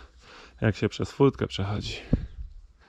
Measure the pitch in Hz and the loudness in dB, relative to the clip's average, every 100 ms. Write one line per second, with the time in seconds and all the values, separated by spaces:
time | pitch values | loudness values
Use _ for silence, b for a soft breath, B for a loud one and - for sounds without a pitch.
0 | B B B B B B 113 - 104 - | B B B B B B 0 2 -2 0
1 | 117 - 139 - 117 - 98 104 - - | -6 4 4 4 -4 -2 -2 -2 -4 -8
2 | B B B B - - - _ | B B B B -14 -14 -20 _